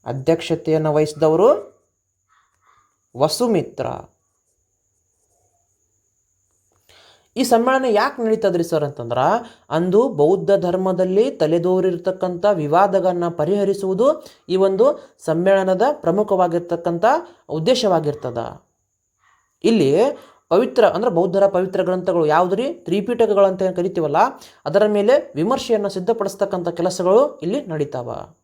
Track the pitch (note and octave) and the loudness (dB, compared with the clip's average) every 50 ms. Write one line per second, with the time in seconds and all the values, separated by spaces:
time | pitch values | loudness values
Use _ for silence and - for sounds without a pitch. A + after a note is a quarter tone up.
0 | _ A#2 B2 C3+ C3 E3 E3 E3 - - E3 D#3+ - D#3+ D#3 D#3+ D#3 D#3 D3 D3+ | _ -8 -10 -4 0 -2 -2 -2 -2 -6 -6 -6 -2 -2 -2 0 0 0 0 0
1 | D3+ D3+ D3+ D3+ D#3+ D#3 D#3+ D#3+ G3 B3+ D4+ - - - _ _ _ _ _ _ | 0 0 -2 0 0 2 2 4 4 4 2 2 -4 -14 _ _ _ _ _ _
2 | _ _ _ _ _ _ _ _ _ _ _ _ _ _ _ _ _ _ _ _ | _ _ _ _ _ _ _ _ _ _ _ _ _ _ _ _ _ _ _ _
3 | _ _ _ B2 C#3+ D#3+ - - A#3+ A#3 G#3+ E3+ - - - - C3 B2 B2+ - | _ _ _ -2 -2 -2 0 -2 0 0 0 0 -2 -4 -8 -8 -8 -8 -8 -10
4 | - _ _ _ _ _ _ _ _ _ _ _ _ _ _ _ _ _ _ _ | -14 _ _ _ _ _ _ _ _ _ _ _ _ _ _ _ _ _ _ _
5 | _ _ _ _ _ _ _ _ _ _ _ _ _ _ _ _ _ _ _ _ | _ _ _ _ _ _ _ _ _ _ _ _ _ _ _ _ _ _ _ _
6 | _ _ _ _ _ _ _ _ _ _ _ _ _ _ _ _ _ _ - - | _ _ _ _ _ _ _ _ _ _ _ _ _ _ _ _ _ _ -20 -20
7 | _ _ _ _ _ _ _ A3+ C4 B3 B3 A3+ A#3 B3+ C4 C4 C4 B3 G#3+ G3+ | _ _ _ _ _ _ _ -4 0 2 2 2 4 2 0 0 0 2 2 2
8 | A#3 C#4 C#4+ - A#3 A3 A3 A3 A3 G3 E3+ F3 E3 - E3+ D#3 D3 C#3+ B2+ - | 0 0 -4 -4 -2 -2 0 0 0 -2 0 -2 -2 -2 -2 -2 -2 -4 -6 -10
9 | A#2+ A#2 A#2+ B2+ C3 D#3+ G#3 A#3 A3+ - - _ _ _ C3 D#3+ F3 F#3 F3+ G#3+ | -8 -4 -2 0 2 2 0 0 -4 -10 -20 _ _ _ -4 -2 -2 2 2 2
10 | B3 C4+ A3 C3+ C#3+ D#3+ F#3+ F#3 E3 E3 G3 F3+ F3 F3 F3 F#3 F#3+ F#3+ F#3 F3 | 2 2 2 2 2 2 2 0 2 2 2 2 2 -2 -2 -2 -2 -2 0 0
11 | F#3 F#3 F#3 G3+ A#3+ C#4 C4 - D#3+ D3+ E3 F3 E3 F3+ F#3 F#3 F3 F#3 F3 E3+ | 0 0 2 0 0 0 0 -2 0 0 0 0 2 0 0 2 0 0 -2 -2
12 | - F#3+ F#3 F#3 - F3+ F3+ F3 F#3 G#3 G#3 E3 D3+ D3 D#3 F3 G3 G3 F#3+ G3 | -4 -6 -4 -4 -6 -6 -4 0 0 0 0 0 0 0 4 4 4 4 2 0
13 | F3 F#3 F3+ F3 E3+ E3+ E3+ - D3+ D#3+ G3+ G3+ G3+ F#3+ G3 G3 F#3+ F#3+ F#3+ F#3+ | 0 0 0 0 -4 -4 -2 -4 -2 -2 0 0 0 -2 -2 -2 -2 -4 0 2
14 | A#3+ C#4+ D#4+ D#4 - - - _ _ - F3+ F#3 F#3+ G3 F#3+ F#3+ A#3 D4 D4 - | 2 2 2 0 -8 -20 -20 _ _ -4 0 0 2 2 2 4 2 2 2 -2
15 | - _ _ _ - - D#3 E3 F3+ F#3+ G3 G3 F#3+ F#3 F#3 F3+ A3+ C4+ D4 - | -10 _ _ _ -6 -4 -2 0 2 2 2 4 2 0 0 2 2 0 0 -2
16 | - E3 F3 G3+ G#3+ G3+ G3+ F#3 F3+ F3 E3+ F3 F3 F3 F3 E3+ E3+ E3+ E3+ E3+ | -2 0 0 0 0 0 2 2 2 2 0 -4 -4 -4 -6 -4 -4 -4 -2 0
17 | F#3+ A#3 C#4+ E4+ F4 - - _ _ - - D#3+ D#3+ G#3+ B3+ - A3 G3+ F3+ D#3+ | 2 2 2 0 -2 -10 -20 _ _ -8 -6 -2 0 0 0 2 2 2 2 2
18 | D#3 D3 C#3 - - B2+ A2+ A#2 A2+ A#2+ - - _ _ _ _ _ _ _ _ | 0 -2 -6 -6 -10 -8 -8 -8 -8 -8 -12 -18 _ _ _ _ _ _ _ _
19 | _ _ _ _ _ _ _ _ _ _ _ _ - A3 A3+ G#3+ D3 C3+ C#3+ F3+ | _ _ _ _ _ _ _ _ _ _ _ _ 0 2 2 4 2 2 4 2
20 | A#3+ C#4 - - - - _ _ _ _ E3 F#3+ B3 - - B3 A3 F#3 D#3 F3 | 2 0 -2 -8 -16 -20 _ _ _ _ 0 0 0 0 2 2 2 2 2 0
21 | A3 B3+ F3+ E3 F#3 F#3 E3+ G3 G3 G3 F#3+ F3+ F#3+ F#3 F#3 F#3+ F3+ F3 F#3 F#3 | -2 0 0 0 0 0 2 2 2 2 2 0 -4 -2 -2 -2 -2 -2 -2 -2
22 | F3+ F#3+ F3 F3 D#3+ D3+ D3+ E3 F#3 F3+ G3 F#3+ B3+ C#4 F4 - - - E3+ G#3 | -2 -2 0 0 2 2 2 2 2 2 0 -2 -4 -6 -6 -10 -6 -4 -4 -4
23 | G3+ A#3+ A#3+ A#3 A#3 A3 G#3 G3+ G3 F#3+ F#3 F#3+ F#3+ F#3 F3+ F3+ F3 F3 E3+ F3 | -2 -4 0 0 0 2 4 2 2 2 2 -2 -4 -4 -2 -2 -4 -4 -4 -4
24 | D#3+ C#3+ C#3+ E3 G#3+ C4 C4+ - - - _ _ _ - D#3 G3+ G#3+ G#3+ G#3 G3+ | -4 -2 2 2 2 0 0 -12 -20 -20 _ _ _ -2 0 2 2 2 2 2
25 | G3+ A3 C4 D4+ - - - C#3 E3 G#3+ C4 C4+ - - A3+ G#3+ G3+ G3 - F#3+ | 2 4 2 2 0 -4 -6 -4 0 0 0 -2 0 -2 -2 -2 -2 -4 -6 -4
26 | F3+ G3+ A3+ A3+ G3+ G3 F#3+ - G3+ G3 - F3+ E3+ F3 E3+ - E3+ F3+ F3+ - | 0 0 0 0 0 -4 -2 -4 -4 -2 -2 -4 -4 -4 -4 -2 -2 -2 -2 0
27 | F3+ F3+ G3 A#3 C#4+ D4 - - D3+ E3+ G#3+ D4 C#4 G3 D#3+ D#3 C#3+ - - C3 | 2 4 4 4 4 2 -2 -6 -6 -4 -4 -4 -6 -6 -4 -4 -4 -4 -6 -10
28 | A#2+ A#2+ - - - - _ _ | -8 -8 -10 -12 -12 -16 _ _